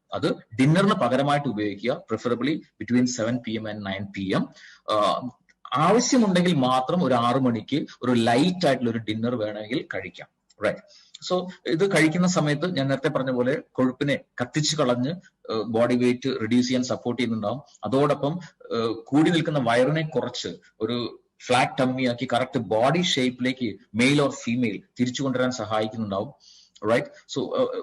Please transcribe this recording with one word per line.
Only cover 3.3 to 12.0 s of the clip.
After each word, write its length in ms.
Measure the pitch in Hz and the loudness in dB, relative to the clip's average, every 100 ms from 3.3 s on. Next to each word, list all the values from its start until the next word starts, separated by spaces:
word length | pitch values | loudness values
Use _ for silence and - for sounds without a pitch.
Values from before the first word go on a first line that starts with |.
P 280 | 123 117 110 | -2 -4 -6
M 20 | |
and 140 | 107 107 | -6 -8
nine 260 | 101 95 | -6 -6
P 380 | 101 - 95 120 | -8 -6 -2 -2
M. 40 | - - - - - | -2 -8 -20 -14 -4
ആഹ്, 400 | 107 101 - - - _ _ - 127 | 0 2 0 -4 -14 _ _ -6 0
ആവശ്യമുണ്ടെങ്കിൽ 800 | 165 220 247 262 214 180 175 | 4 4 4 4 4 4 2
മാത്രം 500 | 156 127 131 131 175 | 2 4 2 2 0
ഒരു 100 | 139 | 2
ആറ് 220 | 123 120 127 | 2 2 2
മണിക്ക് 500 | 127 113 101 139 - - | 2 0 -2 -4 -4 -6
ഒരു 100 | 123 | 0
ലൈറ്റ് 540 | 123 117 120 175 180 156 | 2 4 4 2 2 2
ആയിട്ടുള്ള 240 | 127 120 | 2 0
ഒരു 80 | 113 | -2
ഡിന്നർ 360 | 113 110 117 | -4 -4 -2
വേണമെങ്കിൽ 500 | 123 107 104 107 135 180 | -2 -4 -6 -6 -6 -6
കഴിക്കാം. 340 | 95 92 - - _ _ - | -10 -10 -14 -20 _ _ -4
Right. 180 | 101 - - - _ - - | -2 -2 -10 -20 _ -14 -4
So 160 | 180 180 - - | -4 -4 -8 -4
ഇത് 300 | 160 196 | 0 2
കഴിക്കുന്ന 300 | 156 | 4